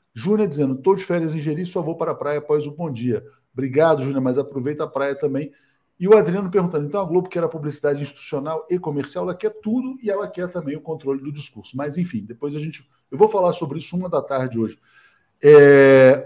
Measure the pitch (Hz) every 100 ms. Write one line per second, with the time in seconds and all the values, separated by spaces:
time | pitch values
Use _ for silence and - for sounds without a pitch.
0 | _ 113 139 214 208 143 139 131 190 190
1 | - 175 160 160 147 151 180 185 156 165
2 | 160 151 143 147 147 151 143 147 170 117
3 | 123 107 - _ _ - 135 127 160 151
4 | 131 135 131 131 135 135 127 151 151 135
5 | 139 139 147 135 277 _ _ _ _ -
6 | 180 214 175 185 190 196 175 160 147 202
7 | 185 175 180 175 160 160 151 - 147 143
8 | 143 - - 147 143 160 - 180 170 143
9 | - 180 180 180 214 214 214 247 262 262
10 | 214 196 202 - 180 180 147 151 165 156
11 | 135 139 139 147 135 110 - 127 147 175
12 | 175 117 101 117 147 147 156 - _ _
13 | _ 135 214 214 180 - 151 151 - 175
14 | 185 160 139 135 127 113 110 - _ _
15 | _ _ _ _ 147 151 143 139 135 135
16 | 131 135